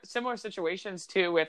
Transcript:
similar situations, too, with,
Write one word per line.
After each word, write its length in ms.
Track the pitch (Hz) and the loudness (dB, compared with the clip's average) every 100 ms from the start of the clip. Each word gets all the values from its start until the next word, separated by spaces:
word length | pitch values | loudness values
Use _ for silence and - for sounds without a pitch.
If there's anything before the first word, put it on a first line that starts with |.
similar 320 | - 240 247 226 | -6 -4 -2 -4
situations, 720 | 214 190 165 185 208 180 - | -8 -4 -4 -4 -8 -10 -2
too, 260 | 190 175 | 2 4
with, 160 | 170 | 4